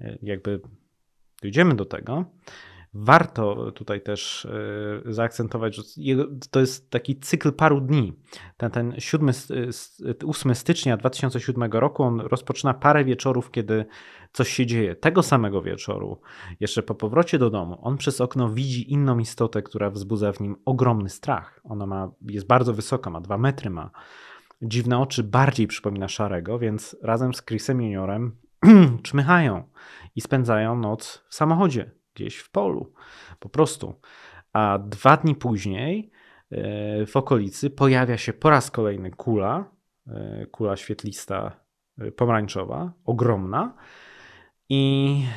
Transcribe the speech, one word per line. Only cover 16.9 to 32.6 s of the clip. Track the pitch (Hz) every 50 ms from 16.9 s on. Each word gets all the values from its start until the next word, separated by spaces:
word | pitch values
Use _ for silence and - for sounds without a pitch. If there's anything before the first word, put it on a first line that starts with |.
| 110
powrocie | - - 107 113 156 170 - - 143
do | 127 117
domu, | 104 104 87 85 87 -
on | - 120 139 139
przez | - 147 - -
okno | 123 123 - 135 123 113
widzi | 107 120 135 135 127 123 120 -
inną | 143 143 143 135 123 117
istotę, | 113 - - - 120 113 - 110
która | 101 - - 107 104 101
wzbudza | 101 104 98 98 110 104 104 101
w | 98 -
nim | 101 101 101 - _
ogromny | - 131 123 127 127 117 107 98 95
strach. | - - - - 135 90 - - - _ _
Ona | - 113 104 101
ma, | 98 98 95 95 92 - _
jest | - 110 104 104 95 92
bardzo | 123 127 123 120 113
wysoka, | 104 110 - 139 127 - 98
ma | 85 82
dwa | 87 95 104 101
metry, | 117 135 135 139 - 110
ma | 90 82 76 90 - - - - - - - - - - _ _ _ _
dziwne | 117 113 107 120 113 120 123 120
oczy, | 135 135 - - 110
bardziej | 104 104 123 135 135 - - 110 104
przypomina | - - - 107 101 98 98 95
szarego, | - - 110 101 98 87 85 95 113 120
więc | 120 110 104 107 - - - -
razem | - 110 113 117 127 127 120
z | - -
Chrisem | - 113 107 - - 135 127
Juniorem | 120 110 101 95 95 95 98 110 120 120 - - _ _ _ _ - 180
<clears throat> | 220 202 180 139 120 113 -
czmychają | - - 143 139 139 180 175 165 131 101 87 - - _ - - - - - - - -
i | -
spędzają | - - - 131 123 117 113 107 110 113 117
noc | 123 117 104 107 107 - - - - _ _
w | -
samochodzie, | - 156 156 165 170 196 175 135 117 - - - _ _ _ _ -
gieś | - - - -
w | - _
polu, | - 196